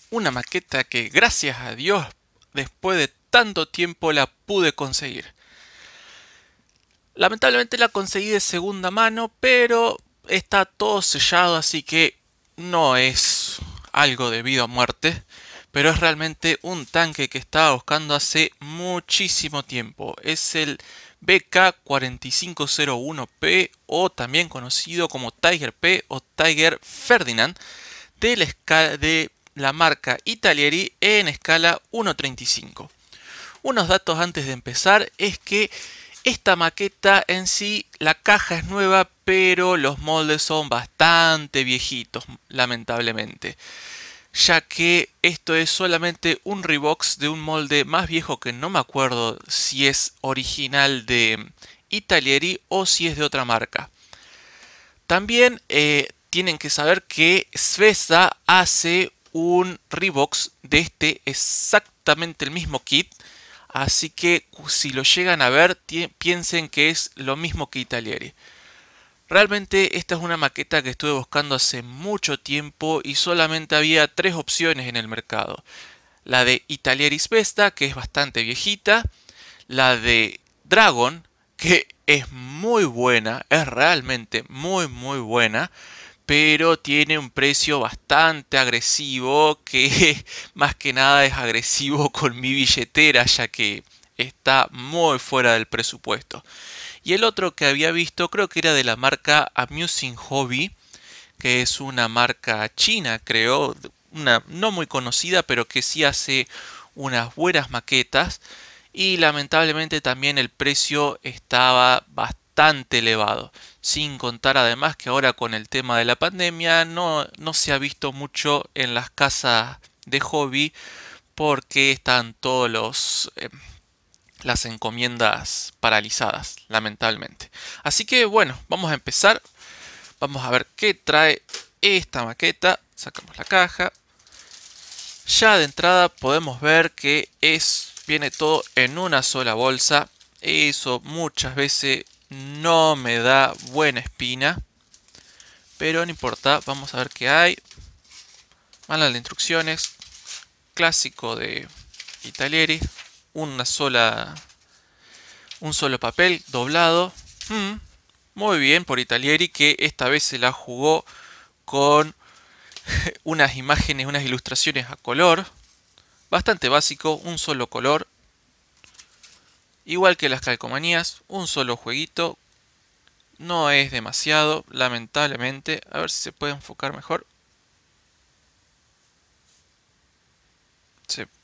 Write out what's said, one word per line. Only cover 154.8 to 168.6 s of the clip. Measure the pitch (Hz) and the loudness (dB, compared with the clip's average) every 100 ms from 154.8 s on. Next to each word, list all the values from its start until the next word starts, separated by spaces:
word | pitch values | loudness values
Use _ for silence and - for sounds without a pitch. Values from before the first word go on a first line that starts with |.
| _ _ _ - - - - - | _ _ _ -20 -20 -20 -20 -14
un | 156 | -6
solo | 147 143 127 | -2 -2 -2
papel | 120 - 180 170 - | -4 2 2 0 -4
doblado. | 131 123 160 170 165 180 - - - - | -6 -2 2 4 4 0 -6 -20 -18 -8
Mm, | 214 196 220 - _ _ _ _ - | -6 -6 -8 -16 _ _ _ _ -4
muy | 208 175 | 0 2
bien | 139 160 175 | 4 2 2
por | 127 | -4
Italieri, | 123 120 135 156 175 | 0 -2 2 0 0
que | - 147 147 | 2 2 2
esta | 147 - 127 | -2 -2 0
vez | 147 | 0
se | - 127 | -2 -2
la | 123 | -2
jugó | 131 - 120 147 160 - - - - - _ - | -2 -12 -2 0 0 -2 -20 -20 -20 -20 _ -6
con | 139 143 147 156 - _ _ _ _ - - - | 0 4 6 4 -4 _ _ _ _ -20 -20 -4
<laughs> | - 175 - | -2 -2 -6
unas | - 160 139 131 | -6 2 2 0
imágenes, | 131 151 - 139 131 | -2 -2 0 -4 -4
unas | 143 | -4
ilustraciones | 135 123 - 131 - 139 123 | -4 -6 -4 -2 -2 -2 -8
a | 139 | -12
color. | - 127 180 165 190 _ _ _ _ _ _ _ _ | -6 2 4 4 0 _ _ _ _ _ _ _ _
Bastante | 170 - 170 123 | -2 0 0 2
básico, | 143 - 143 160 | 2 0 -4 -4
un | 151 170 170 | -4 -6 -8
solo | - 139 120 | -4 -4 -4
color. | 120 127 151 - _ _ _ _ _ | -2 0 0 -2 _ _ _ _ _